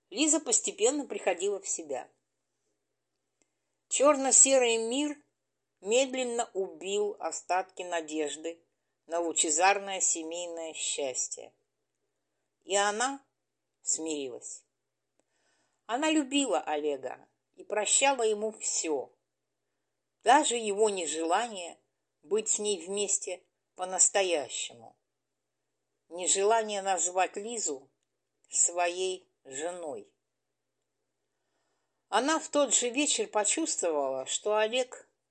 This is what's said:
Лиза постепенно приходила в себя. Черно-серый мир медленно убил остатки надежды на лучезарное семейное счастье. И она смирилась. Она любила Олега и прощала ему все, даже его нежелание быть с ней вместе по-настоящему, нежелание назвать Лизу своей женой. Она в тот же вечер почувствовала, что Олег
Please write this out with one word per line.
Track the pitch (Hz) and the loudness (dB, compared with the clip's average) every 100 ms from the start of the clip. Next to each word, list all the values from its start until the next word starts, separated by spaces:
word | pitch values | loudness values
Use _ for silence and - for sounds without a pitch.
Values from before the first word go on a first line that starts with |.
| _ | _
Лиза | 196 302 311 | 0 2 2
постепенно | 302 - - 175 220 294 226 | 2 0 0 0 0 0 -4
приходила | 208 - 175 196 196 | -4 -2 0 -2 -2
в | - | -4
себя. | - 160 127 - _ _ _ _ _ _ _ _ _ _ _ _ _ _ _ _ _ _ | -8 -6 -8 -10 _ _ _ _ _ _ _ _ _ _ _ _ _ _ _ _ _ _
Черно-серый | - 269 285 269 247 269 269 240 226 | 4 4 6 6 6 8 6 6 2
мир | 226 254 294 285 _ _ _ _ _ _ | 0 -2 -2 -4 _ _ _ _ _ _
медленно | 190 240 269 262 247 233 226 | 0 2 2 0 -2 -2 -4
убил | 185 190 156 180 202 208 - | -4 -6 -6 -4 -2 -2 -4
остатки | 160 156 - 180 190 - | -8 -8 -2 -2 -2 -8
надежды | 180 170 156 156 147 151 160 170 _ _ _ _ - | -6 -6 -4 -4 -4 -6 -10 -12 _ _ _ _ -6
на | 165 | -4
лучезарное | 170 151 165 156 185 202 196 196 | -2 0 0 4 4 4 0 -4
семейное | - 175 160 170 175 165 160 151 | -2 -2 -6 -8 -8 -10 -10 -8
счастье. | - - 139 123 - - 117 _ _ _ _ _ _ _ _ _ _ _ - | -6 -4 -4 -4 -6 -8 -16 _ _ _ _ _ _ _ _ _ _ _ -2
И | 196 | 0
она | 202 208 254 277 _ _ _ _ _ _ | 2 0 -2 -4 _ _ _ _ _ _
смирилась. | - - 160 151 135 117 - - _ _ _ _ _ _ _ _ _ _ _ _ - | -6 -4 -4 -4 -6 -10 -14 -16 _ _ _ _ _ _ _ _ _ _ _ _ -6
Она | 240 311 | -2 2
любила | 311 254 285 262 165 | 2 2 0 2 0
Олега | - 151 147 139 131 - - _ _ - | 0 -2 0 -2 -6 -12 -18 _ _ -20
и | |
прощала | - 208 202 - 269 269 | -6 -2 2 4 4 4
ему | 220 208 220 | 2 0 -4
все, | 214 - - 165 143 117 _ _ _ _ _ _ _ _ _ _ _ | -6 -6 -4 -2 -2 -4 _ _ _ _ _ _ _ _ _ _ _
даже | - 269 - 233 | 6 8 6 0
его | 220 196 220 | 0 2 2
нежелание | 190 160 156 165 185 240 202 165 - _ _ _ _ | 2 -4 -2 0 2 0 -6 -12 -14 _ _ _ _
быть | 147 202 220 | -4 -2 0
с | - | -2
ней | 208 196 165 | 0 -2 -4
вместе | 202 202 - - 180 _ _ _ - | -4 -2 -2 -4 -10 _ _ _ -10
по-настоящему, | 185 185 - 208 190 160 123 - - 120 113 - _ _ _ _ _ _ _ _ _ _ _ | -4 2 4 4 2 0 -2 -8 -10 -12 -20 -20 _ _ _ _ _ _ _ _ _ _ _
нежелание | 165 175 196 202 226 214 202 | -6 0 2 4 2 0 -4
назвать | 190 185 180 180 180 - | -2 0 0 0 0 -2
Лизу | 208 240 180 139 - _ _ _ _ _ _ | -8 -4 -4 -6 -12 _ _ _ _ _ _
своей | - - 175 175 175 185 185 - _ 139 | 0 0 2 0 0 -2 -4 -10 _ -14
женой. | 135 160 180 165 117 98 _ _ _ _ _ _ _ _ _ _ _ _ _ _ _ _ _ _ _ _ | -8 -6 -6 -8 -10 -12 _ _ _ _ _ _ _ _ _ _ _ _ _ _ _ _ _ _ _ _
Она | 208 269 320 | 0 2 0
в | - | 0
тот | 294 269 | 2 2
же | - 247 | 2 0
вечер | 233 294 - 202 | 0 0 0 0
почувствовала, | 214 214 - 320 - 180 147 139 131 131 | 0 0 0 -2 -2 0 0 0 -2 -6
что | - 208 214 | -4 0 0
Олег | 220 247 247 - - _ _ | 2 0 -4 -8 -20 _ _